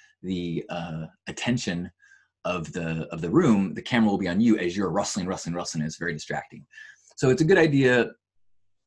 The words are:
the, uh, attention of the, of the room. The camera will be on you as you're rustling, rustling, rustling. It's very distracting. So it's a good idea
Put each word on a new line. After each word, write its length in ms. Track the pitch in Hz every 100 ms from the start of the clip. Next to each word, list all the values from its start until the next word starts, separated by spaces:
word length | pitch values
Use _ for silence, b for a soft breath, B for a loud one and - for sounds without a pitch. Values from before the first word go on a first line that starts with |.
| b b
the, 440 | 92 92 87 82 -
uh, 360 | 87 82 80 80 _ -
attention 640 | - - 127 - 87 90 - b b b b 82
of 260 | 90 78
the, 340 | 87 82 80 -
of 100 | 82
the 80 | 82
room. 440 | 87 156 104 95
The 80 | -
camera 280 | - 123 110
will 80 | 98
be 100 | 92
on 140 | 87
you 160 | 117 104
as 180 | 90 92
you're 140 | 92
rustling, 380 | 92 101 - 90
rustling, 280 | 90 - 85
rustling. 280 | 85 80
It's 140 | 78 -
very 160 | 85
distracting. 520 | 78 - - - - - B B B B B
So 140 | 135
it's 120 | 127
a 40 | 160
good 120 | 185
idea 540 | 160 139 131 123 113 - _ _ _ _ _ _